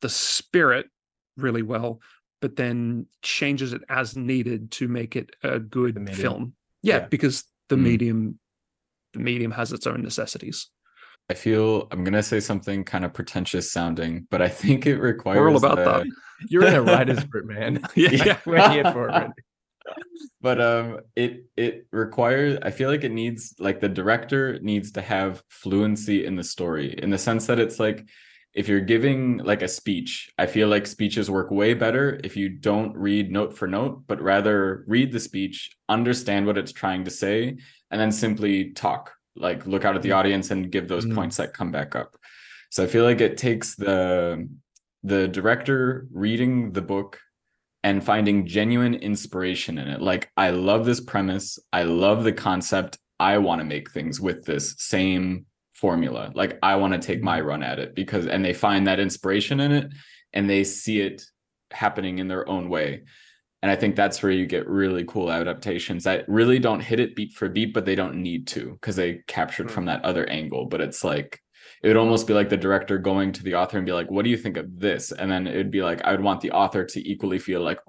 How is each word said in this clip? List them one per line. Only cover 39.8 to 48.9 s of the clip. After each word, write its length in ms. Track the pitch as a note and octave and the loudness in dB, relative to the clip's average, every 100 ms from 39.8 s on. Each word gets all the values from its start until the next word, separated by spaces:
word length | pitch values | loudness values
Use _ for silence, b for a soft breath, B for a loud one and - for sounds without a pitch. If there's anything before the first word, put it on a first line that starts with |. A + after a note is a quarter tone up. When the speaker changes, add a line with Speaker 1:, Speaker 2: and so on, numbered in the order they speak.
| G2+ | 0
Speaker 3:
out 100 | G2 | 0
at 60 | |
the 80 | G2 | 2
Speaker 2:
Mm. 80 | F#2+ | 4
Speaker 3:
audience 320 | G2 G2 F#2+ | 4 2 0
and 200 | G2 F2+ | -4 -2
give 160 | G2 F2 | -4 -2
those 180 | F2+ A2+ | -2 -2
Speaker 2:
Mm. 100 | A2 | -2
Speaker 3:
points 220 | E2 - | -2 -4
that 160 | - | -6
come 180 | - F2+ | -6 -6
back 240 | C#2+ D2 B1 | -4 -4 -6
up. 200 | - _ b b b b b | -8 _ b b b b b
So 120 | - | -2
I 40 | F#2 | 2
feel 160 | A#2 | 6
like 180 | A#2+ A#2+ | 6 6
it 160 | A2+ - | 4 2
takes 380 | B2 A2+ - - | 0 0 -4 -4
the, 720 | G2+ F#2+ F#2 F2+ F2 E2 E2+ - _ _ _ _ | 0 2 2 2 0 -2 -8 -14 _ _ _ _
the 240 | G2 G2 F#2 | -2 0 2
director 800 | F#2 G#2 B2 C3+ C3+ B2+ B2+ - | 2 2 2 2 0 0 -2 -8
reading 600 | F2+ G#2 A#2 B2+ B2+ A2 | -4 0 2 2 2 0
the 100 | F#2+ | -4
book 380 | E2+ G2 G2 - _ _ _ _ _ _ | -2 -4 -4 -12 _ _ _ _ _ _
and 200 | G#2 G2 | 0 0
finding 420 | F#2+ G#2+ G#2 G2+ F2 | 2 2 4 2 2
genuine 480 | F#2+ G#2+ A#2+ B2 | 0 2 4 2